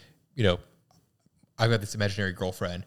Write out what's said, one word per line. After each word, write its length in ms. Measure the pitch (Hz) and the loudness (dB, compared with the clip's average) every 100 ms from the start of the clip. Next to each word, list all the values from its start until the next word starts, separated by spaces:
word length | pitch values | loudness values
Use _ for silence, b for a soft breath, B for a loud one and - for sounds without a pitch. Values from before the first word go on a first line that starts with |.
| b b _ | b b _
you 100 | - | 2
know, 140 | 101 87 - _ _ _ _ _ _ _ _ - | 2 2 -4 _ _ _ _ _ _ _ _ 0
"I've 100 | 113 | 2
got 100 | 113 | 2
this 140 | 101 | 0
imaginary 380 | 107 101 98 95 | -2 -2 0 -4
girlfriend. 540 | 90 92 - 92 87 | -2 -4 -2 -4 -6